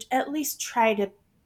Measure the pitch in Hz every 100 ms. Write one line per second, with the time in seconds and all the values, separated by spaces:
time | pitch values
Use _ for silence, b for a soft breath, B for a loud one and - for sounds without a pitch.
0 | - 254 262 294 277 - - - 226 208
1 | 196 - _ _